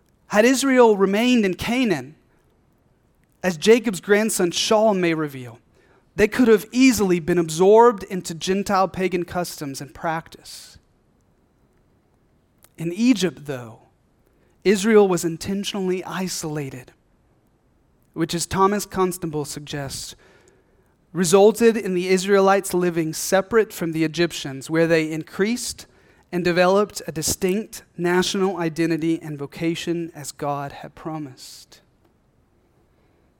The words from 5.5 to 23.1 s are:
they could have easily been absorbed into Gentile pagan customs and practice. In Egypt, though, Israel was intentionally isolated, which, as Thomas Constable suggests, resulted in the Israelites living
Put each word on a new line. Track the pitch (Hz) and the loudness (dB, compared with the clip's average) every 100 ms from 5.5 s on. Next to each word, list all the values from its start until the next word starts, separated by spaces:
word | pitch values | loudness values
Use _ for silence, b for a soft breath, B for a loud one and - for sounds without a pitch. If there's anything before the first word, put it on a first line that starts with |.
| 113 _ b b b b - | -20 _ b b b b -2
they | 208 | 0
could | - 240 | 4 4
have | 214 - | 4 2
easily | 240 262 214 196 175 | 4 4 4 2 0
been | 156 175 | 0 0
absorbed | 165 160 185 220 240 208 | 0 2 6 8 6 4
into | - 185 - 165 | -6 -8 -8 -8
Gentile | 180 190 196 196 190 | -2 -2 0 0 0
pagan | - 190 175 | -2 -4 -2
customs | 170 180 170 - 147 135 | -4 -6 -8 -8 -12 -10
and | 139 | -14
practice. | - 170 160 - - - - - - _ _ _ _ _ _ _ _ _ _ _ _ _ _ _ _ _ _ _ - | -10 -6 -6 -10 -20 -20 -20 -20 -20 _ _ _ _ _ _ _ _ _ _ _ _ _ _ _ _ _ _ _ -10
In | 165 | -8
Egypt, | 180 240 214 175 135 147 | 0 2 2 0 -6 -10
though, | 131 120 117 _ _ _ _ _ _ _ _ 185 | -12 -12 -20 _ _ _ _ _ _ _ _ 0
Israel | 202 208 214 202 | 0 4 6 6
was | 175 | 2
intentionally | 175 165 - 196 196 208 185 185 | -2 -6 -6 -6 -6 -6 -4 -4
isolated, | - 165 185 - 165 151 139 131 - _ _ _ _ _ _ _ _ _ _ _ _ | -6 -8 -8 -8 -8 -8 -10 -12 -20 _ _ _ _ _ _ _ _ _ _ _ _
which, | - 160 | -8 -6
as | 170 - | -4 -6
Thomas | 190 190 202 - | 0 0 0 -6
Constable | 185 185 175 165 151 139 | -4 -4 -4 -8 -8 -8
suggests, | - 147 147 139 - - - b b b b b b b b _ | -12 -12 -10 -10 -12 -14 -18 b b b b b b b b _
resulted | 160 180 196 208 220 233 226 | -4 2 6 6 6 4 2
in | 196 | -2
the | 180 185 | -4 0
Israelites | 185 185 202 190 196 185 | 0 2 4 4 2 0
living | 180 180 170 160 | 0 0 0 -4